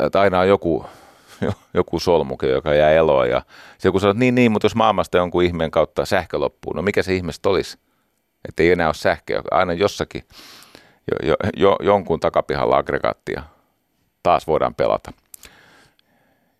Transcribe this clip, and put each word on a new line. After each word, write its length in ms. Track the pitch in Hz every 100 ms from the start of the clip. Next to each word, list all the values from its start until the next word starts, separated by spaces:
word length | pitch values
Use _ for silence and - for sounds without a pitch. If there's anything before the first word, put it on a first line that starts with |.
| 73
Et 100 | 95
aina 240 | 101 90
on 80 | 95
joku, 380 | 98 85 71 - - - _ _ -
jo-, 120 | - - _
joku 260 | 90 - 82
solmuke, 480 | 92 82 67 65 67
joka 260 | 67 78
jää 180 | 76 76
eloon 380 | 80 80 67 62
ja 120 | 64 - - - -
se 100 | 92
joku 120 | 92
sanoo, 120 | 101
että 80 | 104
niin, 160 | 127 123
niin, 160 | 120
mut 120 | 104
jos 120 | 104 113
maailmasta 420 | 110 92 85 90
jonkun 260 | 90 90
ihmeen 280 | 90 85 80
kautta 340 | 82 76 - 69
sähkö 320 | 95 85 73
loppuu, 360 | 65 - 82
no 80 | -
mikä 220 | 95 101
se 120 | 92 92
ihme 160 | 85
sit 140 | - 101
olisi, 320 | 87 - - _ _ _ _ _ _ -
että 160 | -
ei 80 | 82
enää 160 | 87 80
ole 60 |
sähköä, 480 | - 95 85 - 53 -
aina 220 | 85 90
jossakin 500 | 85 101 - - - - - - - - - _ _ -
jo-, 180 | - -
jo-, 220 | - - -
jo-, 220 | 95 -
jonkun 380 | 85 101 85 80
takapihalla 580 | 85 - - 71 60 67
aggregaattia 640 | 76 71 57 - - - 76 _ _ _ _ _ _ _
taas 240 | 87 82 -
voidaan 280 | 78 64 -
pelata 380 | 60 52 - - _ - - _ _ _ _ _ _ _ _ _ _